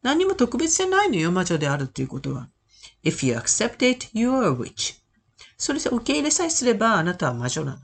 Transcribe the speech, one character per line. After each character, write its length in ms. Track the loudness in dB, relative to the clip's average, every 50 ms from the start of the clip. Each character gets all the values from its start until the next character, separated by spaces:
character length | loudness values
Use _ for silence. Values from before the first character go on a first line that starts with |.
| _
何 220 | 2 2 2 2
も 100 | 2 2
特 240 | 2 0 0 2 -2
別 180 | 0 0 0
じ 60 | 0 0
ゃ 60 | 2
な 160 | 2 2 2
い 60 | 2
の 60 | 2
よ、 140 | 0 0 2
魔 140 | 2 0 0
女 140 | 0 0 0
で 100 | 0 0
あ 80 | 0
る 80 | -2 -4
っ 20 |
て 160 | -6 -4 -6 -6
い 40 |
う 20 | -6
こ 120 | -6 -8
と 140 | -6 -6 -6
は。 140 | -6 -8 -14 _ _ _ _ _ -20 -20 -20 _ _ _
If 200 | -2 -2 0 0
you 120 | 0 0
accept 520 | 0 0 -2 0 0 0 -2 0 2 2 2
it, 180 | 2 2 -4 -8 _
you're 300 | 0 0 2 2 2 2
a 60 | 2
witch. 460 | 0 0 -4 -8 -8 -8 -8 -8 -8 _ _ _ _ _ _ _ _ _ -20 -20 _
そ 160 | _ -4 -4 -2
れ 80 | -2
さ、 100 | 0 0
受 140 | 0 0 0
け 100 | 0 0
入 80 | 0 2
れ 80 | 2
さ 140 | 2 2 0
え 60 | 0
す 140 | -2 0 2
れ 100 | 2 2
ば、 200 | 4 4 2 4
あ 100 | 2 2
な 100 | 0 0
た 120 | 0 -2
は 80 | -2 -2
魔 140 | -2 -4 -4
女 160 | -4 -4 -4
な 80 | -6 -8
の。 60 | -10